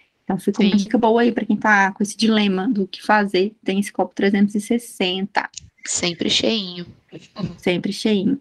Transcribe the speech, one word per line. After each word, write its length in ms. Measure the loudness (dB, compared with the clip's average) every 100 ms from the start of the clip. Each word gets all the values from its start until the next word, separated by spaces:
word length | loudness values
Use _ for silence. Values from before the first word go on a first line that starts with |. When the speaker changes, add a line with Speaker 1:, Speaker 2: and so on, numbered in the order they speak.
| _ _
Speaker 1:
Então, 140 | -6 -2
fica 240 | -2 2
uma 80 | 2
Speaker 2:
Sim. 60 | 2
Speaker 1:
dica 180 | 2 2
boa 240 | 4 4
aí 100 | 2
pra 120 | 0
quem 100 | -2
tá 380 | 0 4 4 4
com 100 | 0
esse 140 | -4 0
dilema 500 | 2 2 2 2 0
do 200 | -2 -4
que 140 | -6
fazer, 520 | 0 2 2 0 0 -2
tem 160 | -4 -2
esse 140 | -2
copo 220 | -2 -4
trezentos 400 | 0 2 4 2
e 60 | 0
sessenta. 880 | -2 -4 -4 -4 -4 -2 -4 -4 -4 -10 -20 _ -8
Speaker 2:
Sempre 440 | -4 -4 -2 -2
cheinho. 560 | 0 0 -2 -4 -10 -14 -18 _ -20 -18 -10 -10 -6
Speaker 1:
Sempre 340 | -2 -2 -4
cheinho. 480 | -4 -2 0 0 -2